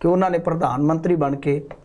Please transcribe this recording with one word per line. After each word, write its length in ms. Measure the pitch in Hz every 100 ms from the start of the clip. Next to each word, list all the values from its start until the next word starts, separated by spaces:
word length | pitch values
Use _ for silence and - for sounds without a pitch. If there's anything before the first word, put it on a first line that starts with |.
ਕਿ 80 | 170
ਉਹਨਾਂ 220 | 185 185
ਨੇ 80 | 170
ਪ੍ਰਧਾਨ 440 | 170 165 147 123
ਮੰਤਰੀ 340 | 147 160 175 175
ਬਣ 200 | 143 139
ਕੇ 320 | 147 143 143 -